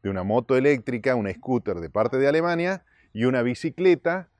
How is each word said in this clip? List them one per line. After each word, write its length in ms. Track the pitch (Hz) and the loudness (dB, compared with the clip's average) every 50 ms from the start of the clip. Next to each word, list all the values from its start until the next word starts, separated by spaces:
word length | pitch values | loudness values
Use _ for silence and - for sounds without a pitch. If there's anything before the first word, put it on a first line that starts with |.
de 80 | - 98 | -4 -4
una 140 | 98 92 90 | -4 -2 -2
moto 340 | 98 110 123 117 - 131 | 0 0 0 2 2 0
eléctrica, 560 | 131 135 143 147 127 110 - 123 117 104 135 127 | 2 4 2 2 2 -2 -6 -6 -2 0 0 0
un 180 | 120 104 98 | 0 -2 -4
scooter 440 | 92 - - - 127 120 - - 95 | -6 -6 -4 -2 -2 -2 -2 -4 -6
de 160 | 85 82 78 | -6 -8 -4
parte 260 | - 104 110 113 110 | -2 0 0 0 0
de 100 | 131 135 | 2 2
Alemania 560 | 139 151 160 165 175 170 165 170 180 190 180 _ _ _ _ _ _ _ | 2 2 2 0 0 -2 0 -2 -2 -4 -6 _ _ _ _ _ _ _
y 120 | 110 117 | 0 0
una 180 | 127 131 127 120 | 2 2 2 0
bicicleta 840 | 123 123 - - 165 - - 185 185 180 139 _ 170 170 190 175 _ _ | 0 -2 -4 -6 -8 -4 2 2 4 2 4 _ -2 -2 -2 -6 _ _